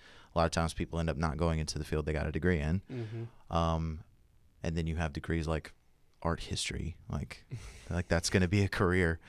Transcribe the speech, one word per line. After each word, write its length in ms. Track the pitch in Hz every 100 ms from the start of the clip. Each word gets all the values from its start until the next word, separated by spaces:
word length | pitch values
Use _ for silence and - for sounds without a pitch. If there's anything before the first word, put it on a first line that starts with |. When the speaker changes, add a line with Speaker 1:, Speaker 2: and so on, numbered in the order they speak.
| - - -
Speaker 1:
a 40 | 85
lot 80 | 82
of 40 |
times 240 | - 82
people 240 | - 85 82
end 100 | 82
up 80 | 69
not 200 | 80 73
going 240 | 85 80
into 180 | 78 73
the 60 |
field 220 | 76 78 76
they 60 |
got 140 | 76 71
a 60 |
degree 260 | 78 85 87
in. 240 | 73 98 -
Speaker 2:
Mm-hmm. 640 | 131 110 113 117 - - 85
Speaker 1:
Um, 440 | 82 82 80 80 - - _ _ _ _
and 140 | - 82
then 100 | 82
you 100 | 80
have 160 | 82
degrees 340 | 73 - 82 78
like 260 | 80 - - _ _ _ -
art 180 | 82 82
history, 560 | - - - - - - -
like, 360 | 135 - - - 120 -
Speaker 2:
<laughs> 220 | - -
Speaker 1:
like, 180 | 87 87
that's 220 | 85 -
gonna 180 | 101 90
be 140 | 101
a 60 | 98
career. 520 | - 92 92 85 82